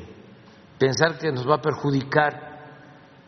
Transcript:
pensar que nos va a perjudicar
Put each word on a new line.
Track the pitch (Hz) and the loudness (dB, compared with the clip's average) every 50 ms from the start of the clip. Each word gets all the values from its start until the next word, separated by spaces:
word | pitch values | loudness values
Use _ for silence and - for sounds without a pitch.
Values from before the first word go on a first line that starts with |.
| - - - - - - - - - - - - - - - - | -12 -16 -18 -20 -20 -20 -20 -20 -20 -20 -20 -20 -20 -12 -4 0
pensar | 131 135 131 - 156 165 156 147 | 2 2 2 4 2 2 2 0
que | 156 156 139 | -4 -2 -2
nos | 123 123 127 | -2 0 2
va | 151 | 2
a | 147 - | 2 2
perjudicar | 156 131 - - 143 139 135 127 - - 151 147 147 147 - - - - - - - - - - - - - - - - - - | 0 -2 0 0 0 0 0 0 0 2 2 2 2 0 -4 -10 -16 -18 -18 -18 -20 -20 -20 -20 -20 -20 -20 -20 -20 -20 -20 -20